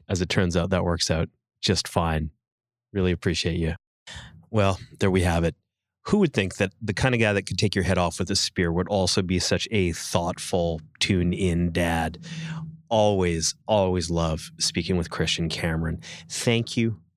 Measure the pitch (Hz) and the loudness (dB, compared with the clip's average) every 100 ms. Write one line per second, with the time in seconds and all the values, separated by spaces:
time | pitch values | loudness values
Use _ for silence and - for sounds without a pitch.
0 | - 92 90 - 90 87 87 95 90 85 | -4 -2 0 0 2 2 2 0 0 -2
1 | - 82 82 _ _ _ - 92 - - | 0 -2 -2 _ _ _ -2 0 0 -2
2 | 85 80 78 - _ _ _ _ _ 101 | 0 0 -4 -10 _ _ _ _ _ 0
3 | 92 87 98 82 87 85 80 80 _ _ | 0 0 0 0 -2 -2 -2 -4 _ _
4 | - - - - - 107 98 92 - - | -20 -18 -18 -20 -4 2 2 0 -6 -2
5 | 98 92 87 82 82 - _ _ _ _ | 2 4 2 2 0 -2 _ _ _ _
6 | - 208 175 - 95 - 95 - 107 95 | 0 2 4 2 -2 0 -4 -4 -6 0
7 | 131 120 107 101 95 92 104 101 87 90 | 2 4 2 2 -2 -2 0 0 2 2
8 | 87 - 95 98 - - 87 85 80 98 | 0 -2 -2 -2 -2 0 0 0 0 0
9 | 92 - 92 90 - 92 - 107 90 80 | 2 0 0 0 0 -2 0 0 0 -2
10 | - - 87 90 - 92 85 80 - - | -2 -2 -2 -4 -4 -2 -2 -4 -8 -4
11 | - 92 87 90 92 85 87 85 85 82 | 0 2 2 0 0 2 0 0 0 0
12 | 82 - - - - - - - - 110 | -2 -6 -12 -10 -10 -10 -12 -12 -2 2
13 | 104 98 90 82 82 - - 107 92 92 | 4 4 2 0 -2 -4 0 2 4 2
14 | 85 85 82 78 - - - - 82 92 | 0 0 2 0 -6 -6 -4 -2 0 0
15 | 82 - 80 - 82 - 85 80 82 82 | -2 -2 -2 -2 -2 -2 -2 -2 -2 -6
16 | - - - - 123 117 113 - 113 107 | -10 -18 -12 -4 0 0 0 0 0 -2
17 | _ | _